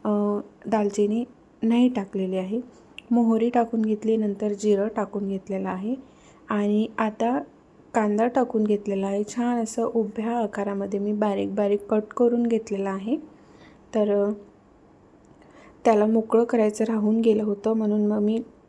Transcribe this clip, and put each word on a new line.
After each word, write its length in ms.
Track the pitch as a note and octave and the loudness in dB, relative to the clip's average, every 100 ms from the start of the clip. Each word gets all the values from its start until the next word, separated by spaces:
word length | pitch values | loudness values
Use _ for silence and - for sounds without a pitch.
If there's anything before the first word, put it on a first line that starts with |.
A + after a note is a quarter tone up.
अ, 60 | G#3+ G#3 G#3 G#3 - - - | -2 0 0 -2 -6 -14 -2
दालचिनी 580 | G#3+ G3+ G#3 G3+ A3+ B3 - - _ | 0 0 2 0 0 -4 -12 -20 _
नाही 260 | A3+ A#3+ B3 | 2 4 4
टाकलेली 480 | B3 G3 G3 F#3 F#3 | 2 -4 -4 -2 -2
आहे. 240 | F#3 A#3 - - - - - | -2 -6 -6 -16 -20 -18 0
मोहरी 400 | A#3+ A3+ A3 A#3+ | 2 4 4 2
टाकून 320 | A#3+ A#3 A3+ | 2 0 0
घेतली, 340 | A3 G#3+ A3 A3 | 0 0 0 0
नंतर 360 | G#3 G3 G#3+ | 0 -2 -4
जिरं 360 | G3+ G#3 G3 G#3+ | 0 2 2 0
टाकून 400 | G#3+ G3 G3+ G3 | -2 -4 -4 -4
घेतलेलं 400 | F#3+ - F#3+ F#3+ | -6 -6 -6 -4
आहे 260 | F#3 G#3+ C4 - - - - - | -6 -6 -6 -10 -20 -20 -16 -4
आणि 380 | G#3 G3+ G#3 A3+ - | -2 2 2 0 -2
आता 400 | A3 G#3+ A3+ C#4 - - _ - - | -4 -2 -2 -2 -6 -16 _ -20 -4
कांदा 320 | A3+ G#3 G#3 A#3+ | 0 0 2 2
टाकून 380 | B3+ B3 A3 | 0 0 0
घेतलेला 420 | G#3+ G3+ G3+ G3 G3 | 0 0 -2 -4 -2
आहे. 180 | G3+ | -4
छान 380 | G#3 B3 A#3+ A#3+ | -4 -4 -2 -2
असं 280 | A3 - A3+ | -2 -4 -2
उभ्या 440 | A#3 G#3+ A3 A3 A#3+ | -2 -2 -4 -4 -2
आकारामध्ये 640 | G#3 G#3 G3+ G3 G3 G3+ | -2 -4 -4 -4 -4 -4
मी 120 | G#3 | -2
बारीक 420 | G#3 G#3 G3 G3+ | 0 0 0 -2
बारीक 280 | G3+ G3+ G3+ | 0 0 0
कट 200 | - G#3+ | 0 -2
करून 400 | G#3+ - A#3+ A#3+ | -2 2 2 4
घेतलेला 480 | A#3 A3+ A3 G3 G3 | 2 0 -2 -4 -4
आहे. 260 | G3 G#3+ D4+ - - - - - - - | -4 -4 -6 -6 -20 -20 -20 -20 -20 -4
तर, 300 | G#3+ G#3 G3+ | 0 2 2
अ, 60 | G3+ G#3 - - _ _ - _ - - - - - - - - | 0 -4 -12 -20 _ _ -20 _ -20 -20 -20 -20 -20 -20 -20 -2
त्याला 220 | A#3+ G#3+ G#3+ | 2 4 4
मोकळं 380 | A3+ A3 A3+ | 2 2 2
करायचं 400 | A#3 A#3 G#3+ G#3+ | 2 2 2 0
राहून 360 | A3 A3 G#3+ A3+ | -2 0 2 2
गेलं 220 | A3+ G#3+ | 4 2
होतं, 300 | G#3+ G3+ A3 | 0 -2 -2
म्हणून 340 | A3 G#3+ G#3 G#3 | 0 0 2 2
मग 120 | G#3+ | 2
मी 240 | G#3 A3+ - - | 0 -2 -6 -16